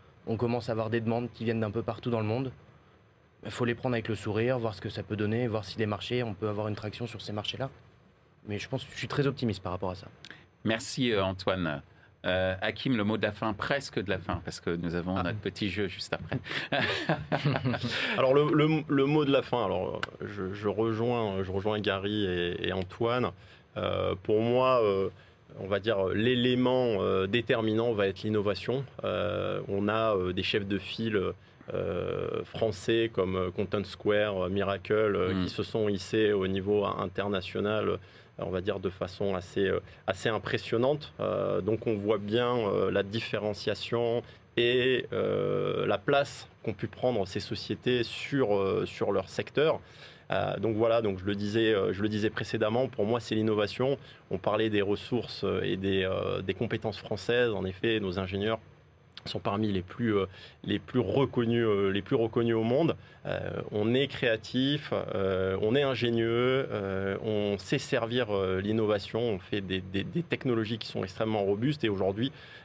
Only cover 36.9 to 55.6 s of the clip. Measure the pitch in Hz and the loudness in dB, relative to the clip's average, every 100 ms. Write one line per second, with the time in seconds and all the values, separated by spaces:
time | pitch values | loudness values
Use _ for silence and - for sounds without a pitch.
36.9 | 95 98 95 101 98 92 101 101 107 101 | -2 -4 -2 -2 -2 -2 -2 0 0 0
37.9 | 90 - - - - 92 92 95 98 95 | -2 -6 -20 -20 -8 -4 -2 -2 -2 -4
38.9 | - 92 - 101 92 87 - 95 90 - | -4 -8 -2 -2 -2 -4 0 2 2 -2
39.9 | - - - 123 107 - 120 - 113 127 | -10 -4 -2 0 0 -2 -4 0 2 2
40.9 | 151 - - 101 98 98 98 95 110 - | 0 -4 -4 -2 0 0 0 0 0 0
41.9 | 104 101 107 101 113 120 123 104 98 95 | -2 2 0 2 0 2 2 2 2 2
42.9 | 98 98 113 - 107 104 104 - 104 - | 2 0 -4 -2 -2 -2 -2 -4 -4 -2
43.9 | 117 120 120 - - - - 120 127 127 | 0 0 0 -4 -18 -6 2 4 4 4
44.9 | 123 - 104 101 98 98 98 98 95 98 | 2 0 -2 0 0 0 0 0 0 0
45.9 | 101 - 139 143 - - - - 101 113 | 0 2 2 2 -6 -16 -8 -8 -6 -8
46.9 | - 123 117 95 104 - 104 - 107 123 | -2 0 0 0 -4 -6 -8 -6 -4 0
47.9 | 123 117 - - 139 113 101 98 98 98 | 2 0 -4 -4 0 4 4 4 2 -2
48.9 | - 104 98 - - - - 156 110 - | -2 0 0 0 -6 -2 2 2 2 -6
49.9 | - - - - 95 98 98 107 107 113 | -20 -20 -20 -2 0 0 -2 0 2 4
50.9 | 113 107 95 92 101 104 110 113 107 98 | 4 2 0 -2 -2 0 2 4 4 2
51.9 | 95 107 107 104 - 107 113 107 113 131 | 0 0 2 0 -2 -4 0 2 2 0
52.9 | - 104 120 117 107 110 107 101 - 131 | 0 0 0 0 0 2 2 0 0 0
53.9 | 139 - - - 95 - 107 110 104 98 | 0 -6 -20 -8 -2 0 2 4 4 2
54.9 | 101 - 120 101 - 98 95 | 0 0 -2 -2 -4 0 0